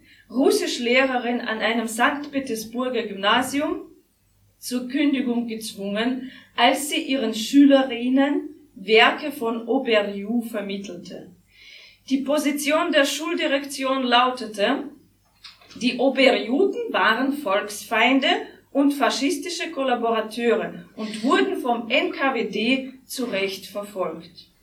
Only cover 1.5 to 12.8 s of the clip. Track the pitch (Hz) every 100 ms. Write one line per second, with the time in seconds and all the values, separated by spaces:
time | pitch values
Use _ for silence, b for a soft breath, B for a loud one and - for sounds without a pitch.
1.5 | 220 214 233 220 - 262 285 - 277 262
2.5 | 220 - 240 254 233 214 190 202 240 262
3.5 | 277 320 359 - - _ _ _ _ _
4.5 | _ - 247 247 285 277 262 240 240 233
5.5 | 220 - 196 196 208 247 262 B B B
6.5 | - 247 302 - 320 269 269 220 220 -
7.5 | 285 277 269 262 233 247 269 277 285 -
8.5 | - - - 190 226 254 - 302 - 226
9.5 | 233 226 269 247 214 202 196 202 240 220
10.5 | 214 196 196 196 175 - - - - _
11.5 | b b b b b - 269 262 294 277
12.5 | - 277 311